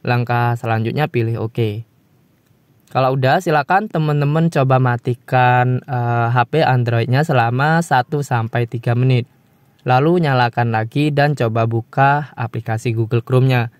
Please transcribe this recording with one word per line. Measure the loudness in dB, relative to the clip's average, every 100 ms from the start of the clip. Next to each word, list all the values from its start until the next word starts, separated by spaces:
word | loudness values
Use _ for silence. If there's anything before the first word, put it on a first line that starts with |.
Langkah | -2 -2 0 0 0 -2
selanjutnya | -2 -2 -2 -2
pilih | -2 -2 -2 -4
oke. | -6 -4 -4 -4 -14 _ _ _ _ _ _ _ _ _ _
Kalau | -2 0
udah, | 0 2 2
silakan | 2 0 2 0 0
teman-teman | -2 0 0 0 2 0
coba | 0 2 2
matikan, | 2 0 -4 -8 -2 2 4 4 2 -2
eh, | -4 -6 -2 -2 0
H | 0 0
P | 0
Androidnya | 2 2 0 0 0 0 2
selama | 0 0 0 0 0
satu | 2 0 0 -4
sampai | -2 -4 -2 -4
tiga | -4 -4 -2 0
menit. | 2 0 -2 _ _ _ _ _
Lalu | 0 2 2 2
nyalakan | 2 2 0 0 -2
lagi | -2 -4 -2 -2
dan | 2 0 0
coba | -2 0 -2
buka | -2 -6 0 2 2 -4 -10
aplikasi | -8 -8 -6 -6 -4 -4
Google | -2 -2
Chrome-nya. | 0 2 2 2 -2